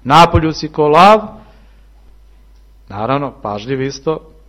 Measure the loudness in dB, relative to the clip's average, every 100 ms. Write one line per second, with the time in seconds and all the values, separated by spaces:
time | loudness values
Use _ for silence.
0 | 2 4 4 2 -4 -6 -10 -2 2 4
1 | 6 4 0 -18 -20 _ _ _ _ _
2 | _ _ _ _ _ _ _ _ -18 -10
3 | -4 -4 -6 -12 -10 -10 -8 -8 -8 -8
4 | -8 -8 -12 _